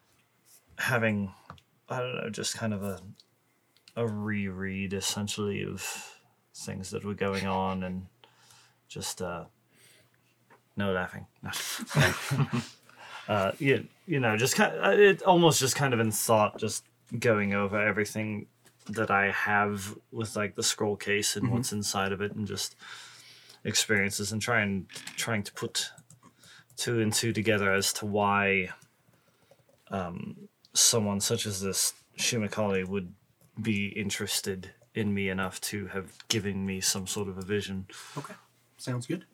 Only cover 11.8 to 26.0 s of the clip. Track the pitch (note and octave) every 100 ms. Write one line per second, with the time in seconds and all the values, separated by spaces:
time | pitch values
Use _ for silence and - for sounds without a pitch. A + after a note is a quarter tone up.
11.8 | A#3 - C#3 - - C3+ C#3+ B2 - -
12.8 | _ - - - - G#2 F#2+ - C#3 A#2+
13.8 | - _ - D3 A#2+ G#2+ B2+ - G#3 -
14.8 | G3+ G3 G3+ F#3+ - F3 E3+ C3 C3 -
15.8 | C#3+ A#2 A2+ G#2 - A2 G#2 - A2 -
16.8 | - _ - A#2+ A#2+ G#2+ G2+ G2+ G2 G#2
17.8 | G#2+ G2+ G#2 A2 G#2+ G#2 - _ _ _
18.8 | - G#2+ G#2+ G2 G2 F#2+ - G#2 G#2 G#2
19.8 | G2 G#2+ - A#2+ A2 G#2+ G#2 F#2+ A#2 -
20.8 | G#2+ G2+ - G2+ G#2 G#2 B2 A#2+ B2+ G#2
21.8 | G#2 G2+ G2 G2 G#2 G#2 G2+ G2 - -
22.8 | - - - - - - - - - G#2+
23.8 | - G#2 G2 G2+ G2+ A2 G2+ A#2 G#2 G2
24.8 | E2+ - - - - A2 G2+ - A#2 -
25.8 | - -